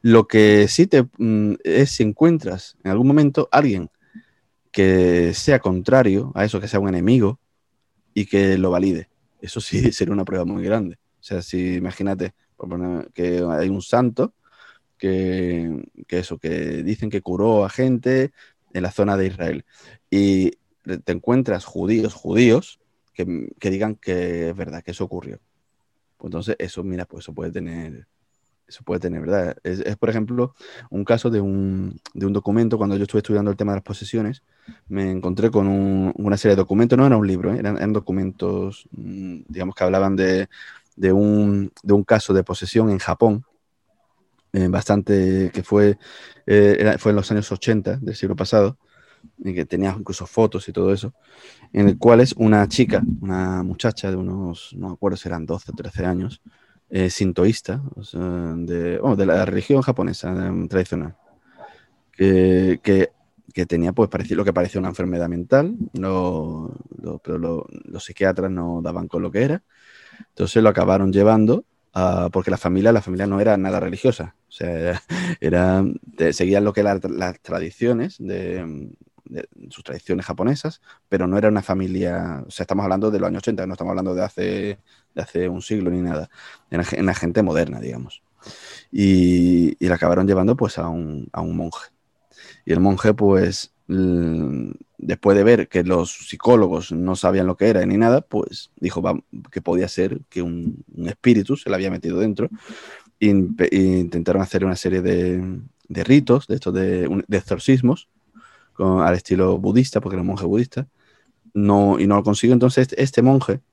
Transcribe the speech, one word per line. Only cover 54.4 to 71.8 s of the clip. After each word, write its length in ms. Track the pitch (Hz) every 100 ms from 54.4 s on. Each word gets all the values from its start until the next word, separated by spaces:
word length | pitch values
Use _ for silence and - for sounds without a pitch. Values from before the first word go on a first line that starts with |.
| 92 85 - 90
no 120 | 92
me 60 |
acuerdo 220 | 90 101 92
si 120 | -
eran 160 | 85
doce 280 | 80 82 -
o 20 |
trece 300 | - - 113 90
años, 340 | 90 95 - - _ _ _ _
eh, 220 | 95 92
sintoísta, 720 | - 95 87 95 113 - 117 139 -
o 80 |
sea, 160 | 101 - 90 87 85 82
de, 440 | 85 87 85 87
oh, 140 | 135 101
de 100 | 95
la 180 | 85
religión 380 | 98 95 - 139
japonesa, 480 | 127 120 92 92 87 92 92
em, 220 | 90 85
tradicional, 480 | 95 92 87 78 - _ _ _ _ - - _ _ _
que, 680 | - 95 92 92 92 95 87
que, 300 | - 95 90 _ _ _ -
que 140 | - 87
tenía, 260 | 85 85
pues, 160 | 92 101
pareci-, 280 | - - 87
lo 80 |
que 80 | 98
parecía 260 | 87 90 101
una 120 | 92
enfermedad 380 | 90 90 87 85
mental, 460 | 87 87 135 160 226 -
lo, 800 | 85 95 92 90 82 78 78 80 - - -
lo, 160 | 82 73
pero 200 | - 82
lo, 280 | 82 82 - - -
los 180 | -
psiquiatras 460 | - - 95 92 95
no 300 | 92 85 85
daban 260 | 82 87 87
con 140 | 85
lo 100 | 87
que 100 | 98
era, 200 | 135 170 _ _ _ - - _ -
entonces 340 | - 95 120
lo 60 | 110
acabaron 440 | 95 92 95 98
llevando 520 | 98 104 110 107 165 - _